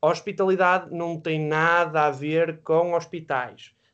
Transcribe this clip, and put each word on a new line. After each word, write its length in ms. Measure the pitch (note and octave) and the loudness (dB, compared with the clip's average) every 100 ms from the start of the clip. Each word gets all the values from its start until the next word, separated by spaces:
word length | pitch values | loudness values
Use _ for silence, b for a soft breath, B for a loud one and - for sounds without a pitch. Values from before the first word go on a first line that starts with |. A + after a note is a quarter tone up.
Hospitalidade 920 | D#3 D#3+ - G3 F#3+ F#3+ F#3 F#3 F3+ | 2 0 -4 -2 0 2 4 2 -2
não 260 | E3+ E3+ E3 | -6 -6 -6
tem 200 | E3 D#3 | -4 -2
nada 640 | D3+ D#3 E3 E3+ E3+ D#3 | 0 2 2 2 2 2
a 80 | D3+ | 0
ver 480 | C#3 D3 D#3+ E3 D#3+ | 0 -2 0 0 -4
com 300 | - E3 F3 | 0 0 2
hospitais. 760 | E3+ E3 F3 D#3+ C3+ B2 G#2 - _ _ | -2 -4 -14 -4 -4 -4 -12 -20 _ _